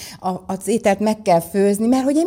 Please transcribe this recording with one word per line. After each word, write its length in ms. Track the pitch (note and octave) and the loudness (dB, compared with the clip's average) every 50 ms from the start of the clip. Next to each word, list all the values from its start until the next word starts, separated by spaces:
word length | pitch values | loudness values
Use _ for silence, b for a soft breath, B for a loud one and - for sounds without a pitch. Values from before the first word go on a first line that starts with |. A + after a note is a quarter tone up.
| B B B B | B B B B
a, 100 | B F#3 | B -6
az 380 | F#3 F3+ F#3 - F#3+ F#3 - - | -6 -6 -6 -8 -8 -6 -4 -2
ételt 320 | A3 A3+ - A3+ G3 F#3+ | -2 0 2 0 0 2
meg 220 | G#3 A3 G#3+ G#3+ | 0 -2 -2 -2
kell 180 | G#3+ - F3 E3+ | 0 2 2 2
főzni, 460 | E3 - - G3+ G3 G3+ G3+ G3+ A3 A3+ | 2 0 0 0 2 2 2 0 2 2
mert 160 | B3+ C4 C4 | 2 2 2
hogy 120 | C4+ D4 | 2 2
én 100 | D4+ E4 | 2 2